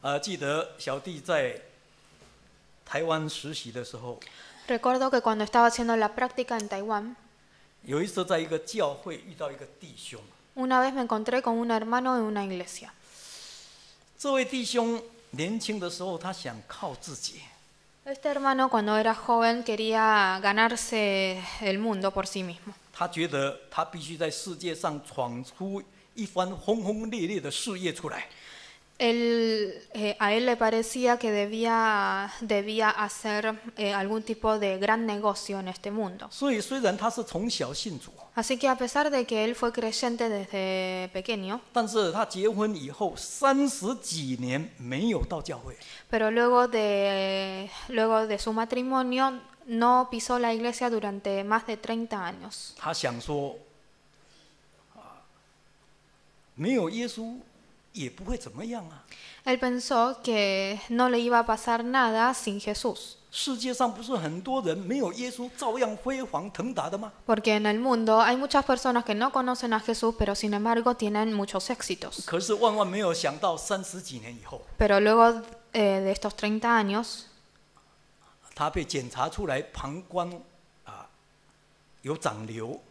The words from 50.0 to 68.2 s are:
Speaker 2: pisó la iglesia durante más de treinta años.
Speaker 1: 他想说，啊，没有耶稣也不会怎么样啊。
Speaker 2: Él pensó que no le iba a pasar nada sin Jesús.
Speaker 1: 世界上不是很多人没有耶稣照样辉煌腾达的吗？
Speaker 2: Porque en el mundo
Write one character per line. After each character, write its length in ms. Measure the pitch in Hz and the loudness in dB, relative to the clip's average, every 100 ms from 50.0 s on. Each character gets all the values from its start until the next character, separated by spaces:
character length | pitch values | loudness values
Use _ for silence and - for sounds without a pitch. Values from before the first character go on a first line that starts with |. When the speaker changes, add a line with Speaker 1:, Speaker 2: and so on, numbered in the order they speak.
| 254 | 4
Speaker 2:
pisó 300 | 233 - 247 | -2 -2 0
la 140 | 240 | 2
iglesia 360 | 226 240 240 247 | 2 -2 0 0
durante 540 | 226 208 196 202 196 | 0 -2 -4 -2 -2
más 220 | 202 220 226 | 2 0 0
de 100 | 214 | -8
treinta 500 | - 226 233 208 175 | -4 -4 -4 -4 -6
años. 480 | 180 175 - - - | -8 -14 -14 -14 -8
Speaker 1:
他 160 | 156 | -6
想 260 | 160 139 120 | -2 -2 -4
说， 380 | 120 147 139 - - _ _ _ _ _ _ - _ _ _ _ _ 233 | -4 -4 -4 -8 -18 _ _ _ _ _ _ -20 _ _ _ _ _ -20
啊， 240 | 208 - - _ _ _ _ _ _ _ _ _ _ _ _ - | -20 -20 -20 _ _ _ _ _ _ _ _ _ _ _ _ -4
没 180 | 165 | 0
有 160 | 262 165 | 2 2
耶 180 | 220 240 | -2 -6
稣 300 | 226 226 247 - _ _ _ _ | -6 -10 -10 -16 _ _ _ _
也 160 | 220 131 | -8 -8
不 160 | - 190 | -8 -6
会 120 | 240 | -6
怎 140 | - | -6
么 140 | 117 226 | -12 -8
样 180 | 233 165 | -10 -10
啊。 160 | 151 - - - - - | -18 -20 -20 -20 -10 0
Speaker 2:
Él 120 | 254 | 2
pensó 640 | 254 247 247 254 233 254 | 2 -2 0 4 4 2
que 560 | - 220 202 196 196 208 - | 0 2 4 2 0 -4 -4
no 180 | 233 254 | 2 4
le 120 | 240 | 4
iba 200 | 240 240 | 4 4
a 60 | 233 | 4
pasar 400 | 220 - 226 233 | 0 2 0 2
nada 480 | 262 240 220 233 | 4 4 4 4
sin 260 | 254 - 202 | 2 -4 -4
Jesús. 560 | 208 208 247 - - - _ | -4 -2 -2 -4 -10 -18 _
Speaker 1:
世 260 | - - 254 | -6 -4 -2
界 160 | 247 | -2
上 200 | 247 254 | 0 0
不 80 | 208 | 0
是 140 | 233 247 | -4 -2
很 260 | 160 165 | -2 -4
多 200 | 185 269 | -2 -2
人 160 | 190 160 | 0 -2
没 200 | 185 262 | -2 0
有 140 | 214 | 0
耶 160 | 202 247 | -2 -6
稣 200 | 240 247 - | -6 -10 -4
照 200 | 262 233 | -2 0
样 160 | 240 214 | 0 0
辉 240 | 254 269 | -4 -4
煌 260 | 254 151 190 | -4 -4 -6
腾 220 | - 233 | -6 -4
达 160 | 247 147 | -4 -4
的 80 | 196 | -4
吗？ 140 | 214 - - | -8 -12 0
Speaker 2:
Porque 300 | 220 220 214 | 2 4 4
en 100 | 214 | 4
el 140 | 214 | 2
mundo 420 | 254 240 220 220 | 2 2 6 6